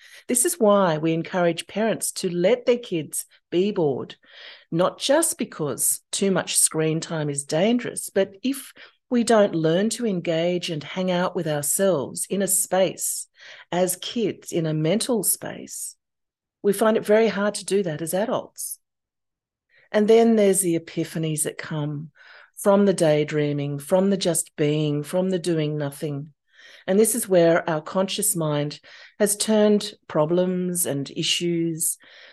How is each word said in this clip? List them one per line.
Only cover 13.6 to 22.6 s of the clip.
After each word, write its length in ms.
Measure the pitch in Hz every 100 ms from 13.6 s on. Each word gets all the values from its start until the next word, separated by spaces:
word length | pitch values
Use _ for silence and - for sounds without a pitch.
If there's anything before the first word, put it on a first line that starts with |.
| -
as 240 | 170 185 -
kids, 560 | - 240 190 - -
in 140 | 170 160
a 80 |
mental 500 | 156 156 208 - 233
space, 720 | 175 - - - - - - - _ _ _ _ _ _
we 100 | 208
find 240 | 196 220 220
it 80 |
very 240 | 196 214 226
hard 260 | 190 208 208
to 80 |
do 180 | - 196
that 200 | 180 151
as 120 | 160
adults. 640 | 185 220 180 - - - - _ _ _ _ _ _ _ _ _ _ _
And 160 | 214 208
then 300 | 226 233 220
there's 240 | 202 190
the 180 | 180 165
epiphanies 640 | 165 - 160 165 160 151
that 160 | - -
come 520 | - 156 147 143 156 _ - - -
from 300 | -